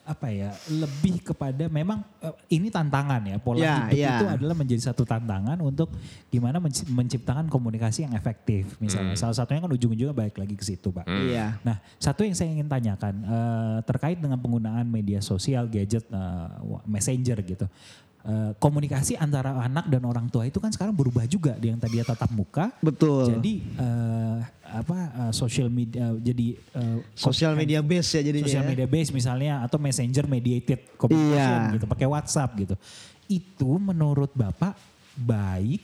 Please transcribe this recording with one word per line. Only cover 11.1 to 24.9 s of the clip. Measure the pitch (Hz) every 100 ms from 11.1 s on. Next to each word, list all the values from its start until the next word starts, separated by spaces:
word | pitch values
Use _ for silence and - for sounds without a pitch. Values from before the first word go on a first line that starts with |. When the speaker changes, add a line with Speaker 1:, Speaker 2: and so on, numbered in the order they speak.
| 98 98
Speaker 2:
Iya. | 120 107 107
Speaker 1:
Nah, | 117 110 - -
satu | 147 143 214
yang |
saya | 175 170
ingin | 156 147
tanyakan, | 131 113 98 104 98
eh, | 101 113 117 113 113 110 -
terkait | 123 147 175
dengan | 147 127
penggunaan | 120 117 110 113
media | 120 113 101 101
sosial, | 98 95 - 131 117
gadget, | 107 98 117
eh, | - 98 92 90 82 -
wa-, | 53 -
messenger | - 107 117 127 123 110 90
gitu. | 92 95 - - - _ _
Eh, | - 110 107 107
komunikasi | 147 147 143 139 135 -
antara | 151 139 131 131
anak | 123 143 175
dan | 127
orang | 123 120 120
tua | 117
itu | 120 196
kan | 220
sekarang | 208 202
berubah | 196 131 120
juga, | 117 185 156 107
yang | 113 113
tadinya | 117 117 113
tatap | 113 123
muka | 113 92 - 202 -
Speaker 2:
Betul. | 156 131 156 139 123
Speaker 1:
jadi, | 117 185 208 113 -
eh, | 123 117 117 113 113 113 120 - -
apa, | 110 151